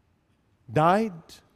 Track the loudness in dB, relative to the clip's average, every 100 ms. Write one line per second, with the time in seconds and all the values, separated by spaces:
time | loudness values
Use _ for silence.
0 | _ _ _ _ _ _ -6 0 2 2
1 | -2 -8 -20 -20 _